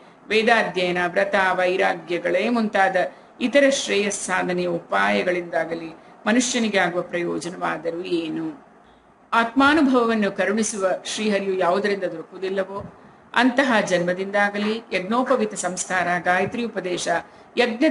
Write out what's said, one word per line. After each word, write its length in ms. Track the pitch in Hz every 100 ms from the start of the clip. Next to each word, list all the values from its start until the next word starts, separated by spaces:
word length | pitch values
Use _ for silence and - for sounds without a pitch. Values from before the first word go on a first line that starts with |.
| - - -
ವೇದಾಧ್ಯಯನ, 680 | 220 220 226 190 180 180 175 175
ವ್ರತ, 280 | 185 196 202 185
ವೈರಾಗ್ಯಗಳೇ 960 | 180 180 190 190 175 160 - 175 180 226
ಮುಂತಾದ 460 | 240 208 202 190 180 165 - - -
ಇತರ 220 | 240 285 269
ಶ್ರೇಯಸ್ 520 | 269 214 202 202 -
ಸಾಧನೆಯ 460 | - 185 180 180 180
ಉಪಾಯಗಳಿಂದಾಗಲಿ 1200 | 170 - 196 202 202 180 175 175 170 165 165 165 - - - 208
ಮನುಷ್ಯನಿಗೆ 500 | 240 - 247 220 196
ಆಗುವ 240 | 175 175
ಪ್ರಯೋಜನವಾದರೂ 1000 | 175 175 170 170 175 185 170 160 165 170
ಏನು? 420 | 185 170 160 160 160 143 - - - _ _ _ -
ಆತ್ಮಾನುಭವವನ್ನು 1000 | 226 226 269 277 311 269 254 226 226 196
ಕರುಣಿಸುವ 580 | 196 190 220 214 208 190 156 -
ಶ್ರೀಹರಿಯು 480 | - 214 196 196
ಯಾವುದರಿಂದ 500 | 185 175 196 202 190
ದೊರಕುವುದಿಲ್ಲವೋ 760 | 175 160 156 185 190 196 190 202 - - - - -
ಅಂತಹ 460 | - 254 262 262 214
ಜನ್ಮದಿಂದಾಗಲಿ, 1000 | 180 175 175 180 196 202 202 202 208 226 -
ಯಜ್ಞೋಪವೀತ 600 | 190 185 240 254 240 214
ಸಂಸ್ಕಾರ, 540 | 202 180 180 - 185 175 175
ಗಾಯತ್ರಿ 400 | 180 180 202 233
ಉಪದೇಶ, 440 | 226 190 180 170 170 170 - - - -
ಯಜ್ಞ 280 | 240 226 311